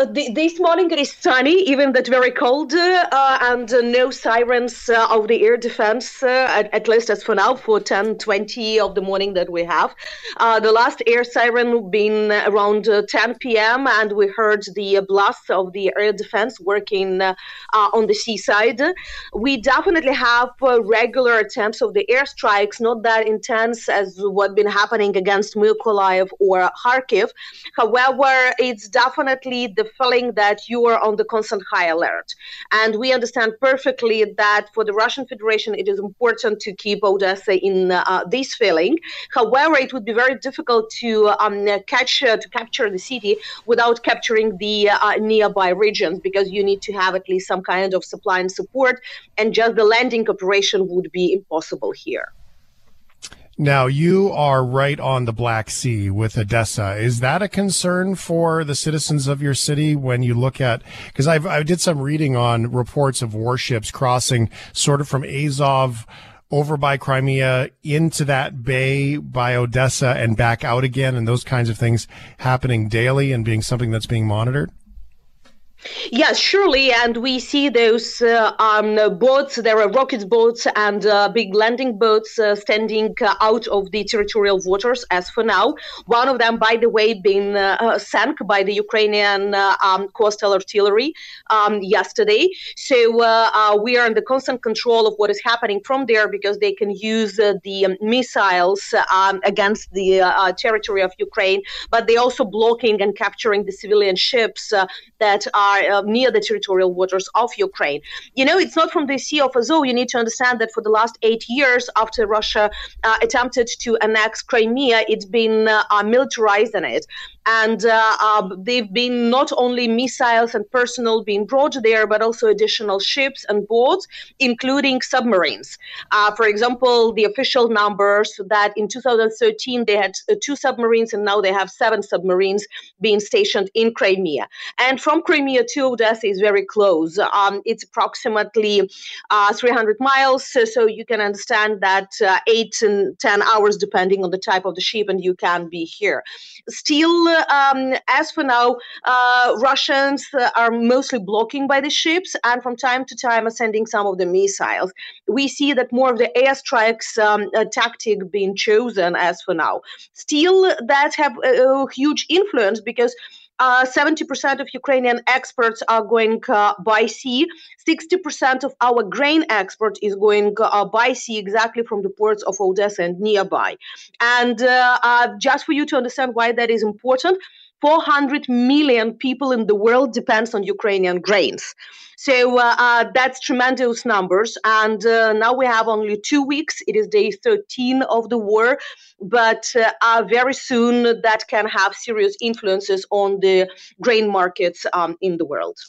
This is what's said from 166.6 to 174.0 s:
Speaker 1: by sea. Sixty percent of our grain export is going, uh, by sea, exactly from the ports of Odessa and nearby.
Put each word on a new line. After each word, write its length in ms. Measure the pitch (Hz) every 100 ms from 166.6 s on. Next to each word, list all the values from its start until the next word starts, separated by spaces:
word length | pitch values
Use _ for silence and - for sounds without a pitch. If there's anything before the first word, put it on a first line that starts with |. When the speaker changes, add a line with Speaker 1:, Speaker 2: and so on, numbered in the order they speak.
| 208 208 196
Speaker 1:
by 220 | 214 226
sea. 400 | - 269 247 339 - - -
Sixty 320 | - - - 370
percent 480 | 302 - 269 254
of 120 | 262 -
our 200 | 247 240
grain 440 | 202 202 285 311 -
export 480 | 214 190 - 214 196
is 100 | 208
going, 400 | 196 208 208 208 202
uh, 240 | 214 208 190
by 280 | 220 247
sea, 260 | 247 - 220
exactly 420 | 196 220 226 233
from 200 | 233 202
the 60 | 196
ports 340 | - 214 214
of 120 | - 190
Odessa 400 | 190 190 202 202
and 180 | 175 175
nearby. 560 | 214 202 190 143 95 - - -